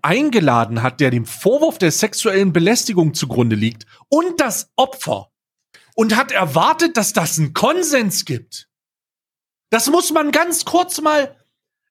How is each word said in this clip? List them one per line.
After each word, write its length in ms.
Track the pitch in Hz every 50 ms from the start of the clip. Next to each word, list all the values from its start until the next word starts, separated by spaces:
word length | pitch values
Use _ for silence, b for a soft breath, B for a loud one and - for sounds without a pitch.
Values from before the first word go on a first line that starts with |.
| -
eingeladen 800 | 143 180 254 294 302 233 220 165 139 120 117 113 104 117 113 113
hat, 180 | - - -
der 100 | 151 127
dem 160 | 120 120 117
Vorwurf 520 | - - - - 196 254 294 311 320 320 -
der 120 | 190 160
sexuellen 640 | 147 - 214 214 - - - 220 190 196 202 190 156
Belästigung 640 | 170 170 196 233 233 - - 208 175 160 151 -
zugrunde 420 | - - 131 - 123 120 117 110
liegt 300 | 104 107 113 - - - b b b b b
und 320 | 277 311 339 370 339 339
das 300 | 294 240 - - - _ _
Opfer. 540 | - 262 262 - - - 151 117 98 98 _ _ _ _ _ _ _ _ _ b b b b b
Und 220 | b 220 220 220
hat 160 | 226 269 262 240
erwartet, 640 | 196 185 151 127 160 180 277 311 320 339 330 330
dass 160 | 226 202 - -
das 260 | 202 165 147 - 160
einen 140 | 156 139 -
Konsens 720 | - - 262 320 370 349 311 294 254 226 196 - - -
gibt. 440 | - 135 113 - _ - - - _ _ _ _ _ _ _ _ _ _ _ _ _ _ _ _ _ _ _ _ -
Das 200 | 220 226 226 277
muss 220 | 302 349 349 - 302
man 180 | 320 302 294 247
ganz 320 | 294 339 349 320 - -
kurz 360 | - - 349 359 349 - -
mal, 360 | 302 302 302 294 269 277 - _ _ _ _ _ _ _ _ _ _ _